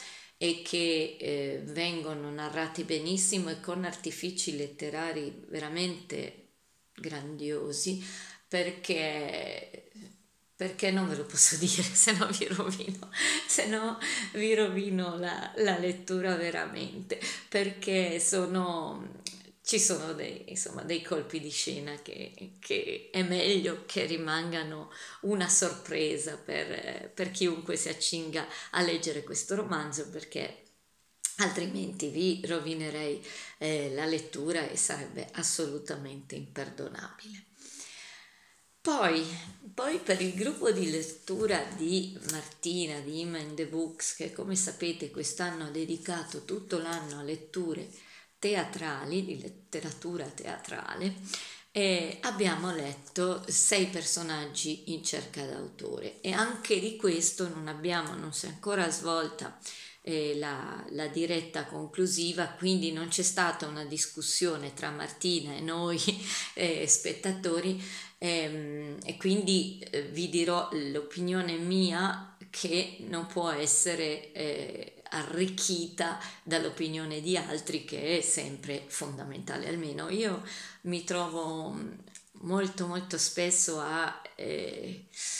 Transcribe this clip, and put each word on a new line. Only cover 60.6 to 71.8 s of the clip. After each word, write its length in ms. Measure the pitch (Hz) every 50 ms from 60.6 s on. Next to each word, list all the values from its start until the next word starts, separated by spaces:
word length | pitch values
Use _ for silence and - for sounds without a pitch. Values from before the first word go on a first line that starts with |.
| 135 - - - - -
la 160 | - 143 156
diretta 600 | 151 143 160 165 165 175 165 165 - - 156 143
conclusiva, 840 | - 156 151 156 151 - - 185 185 185 180 170 170 170 170 175 165
quindi 440 | - - 180 190 190 185 165 165
non 180 | 160 160 165 170
c'è 120 | 170 -
stata 460 | 180 185 - - 180 170 165 - - 151
una 180 | 151 151 151
discussione 880 | 143 151 151 - - - - 151 - - - 185 175 160 151 143 143 135
tra 160 | - - 151
Martina 640 | 151 147 156 151 - - - 185 175 165 - 147 139
e 80 | -
noi, 400 | - 160 165 170 170 170 175 165 - - 202 190 -
<laughs> 300 | - - - - - -
eh, 320 | - 180 170 165 156 156 151
spettatori, 920 | - - - 180 165 - - 190 190 185 185 180 165 170 175 190 190 190 190 190 - - - - - -
ehm, 800 | - 175 170 165 160 156 151 156 151 147 147 147 147 147 147 - -
e 120 | - 160 -
quindi, 680 | - 190 190 208 196 185 190 185 165 - - - - -
eh, 100 | - 143
vi 280 | 143 - - 156 175 175
dirò 380 | 147 175 170 170 175 175 160 -
l'opinione 840 | - 156 147 139 143 147 147 - - 180 180 180 185 185 180 175 165 165
mia, 800 | 170 175 185 190